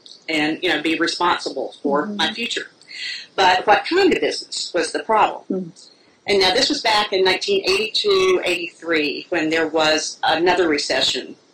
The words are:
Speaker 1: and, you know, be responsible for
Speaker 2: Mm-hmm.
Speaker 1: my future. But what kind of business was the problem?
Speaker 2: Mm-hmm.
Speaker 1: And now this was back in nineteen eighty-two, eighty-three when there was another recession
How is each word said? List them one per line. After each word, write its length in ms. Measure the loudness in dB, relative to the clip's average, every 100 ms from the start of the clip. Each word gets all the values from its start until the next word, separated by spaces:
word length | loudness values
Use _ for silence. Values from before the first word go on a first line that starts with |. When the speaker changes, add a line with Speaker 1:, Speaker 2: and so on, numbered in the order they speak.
| -20 -16 -4
Speaker 1:
and, 340 | 0 0 0
you 60 | 0
know, 120 | 0
be 160 | 0 0
responsible 760 | 0 0 0 0 -4 -6 -8 -6
for 240 | -2 0 -2
Speaker 2:
Mm-hmm. 100 | -2
Speaker 1:
my 160 | -4
future. 380 | -4 -6 -6 -10 _ -20 -14 -12 -12 -8 2
But 300 | 2 4 4
what 180 | 2
kind 280 | 2 2 4
of 60 | 4
business 520 | 0 -4 -8 -8 -4
was 200 | -4 -2
the 80 | -4
problem? 420 | 0 2 2 0 -6
Speaker 2:
Mm-hmm. 200 | -6 -6 -14 -20 _ _ _ 0
Speaker 1:
And 140 | 2
now 140 | 4
this 140 | 2 0
was 100 | 0
back 320 | 0 0 2
in 100 | 2
nineteen 400 | 2 2 0 0 0
eighty-two, 720 | 0 0 -2 0 2 2 2
eighty-three 800 | 0 -4 -6 -10 -4 -2 -2 -4 -4
when 220 | -2 0
there 180 | 0 0
was 500 | 2 2 2 -2 -4
another 460 | 0 2 2 2 2
recession 680 | 0 -2 -2 -2 -2 -8 -16 _